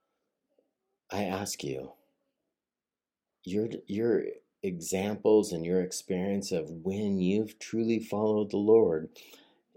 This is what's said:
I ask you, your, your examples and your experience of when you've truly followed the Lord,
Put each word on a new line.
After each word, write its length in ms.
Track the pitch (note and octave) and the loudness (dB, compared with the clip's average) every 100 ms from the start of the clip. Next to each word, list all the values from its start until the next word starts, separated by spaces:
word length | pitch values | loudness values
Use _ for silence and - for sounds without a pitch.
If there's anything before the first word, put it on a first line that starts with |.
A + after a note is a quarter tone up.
| _ _ _ _ _ _ _ _ _ _ - | _ _ _ _ _ _ _ _ _ _ -8
I 140 | F#2 G2 | -4 -2
ask 380 | F#2+ G2 - | -4 -6 -8
you, 280 | D2+ C2 C#2 - _ _ _ _ _ _ _ _ _ _ _ _ _ _ | -8 -8 -10 -18 _ _ _ _ _ _ _ _ _ _ _ _ _ _
your, 240 | F2+ G2+ A#2 E2+ - | -6 -4 -4 -6 -8
your 380 | G2+ A#2 F#2+ - - - _ | -2 0 0 0 -8 -18 _
examples 880 | G2 F2 D#2+ F#2+ G2+ G#2+ G#2+ G#2+ G2 | -8 -6 -4 -2 -2 0 4 4 4
and 120 | E2+ | -2
your 180 | E2 F#2 | 0 0
experience 680 | F2+ - - F#2 G2 G2+ G2 | 0 -6 -4 -4 -2 -2 -2
of 200 | E2 D#2 | -4 -4
when 480 | E2 E2+ G2+ G#2 G2 | -6 -6 -4 -2 0
you've 400 | F#2 G2+ G#2+ - | 2 0 -2 -8
truly 400 | - A2 A2+ A2+ | -6 -2 0 -2
followed 500 | A2 G#2 G#2+ G#2+ G#2 | -2 0 2 2 0
the 80 | G2+ | 2
Lord, 520 | G#2 A2+ G2 D#2+ D#2+ - - - - _ _ | 8 8 8 2 -4 -12 -20 -20 -20 _ _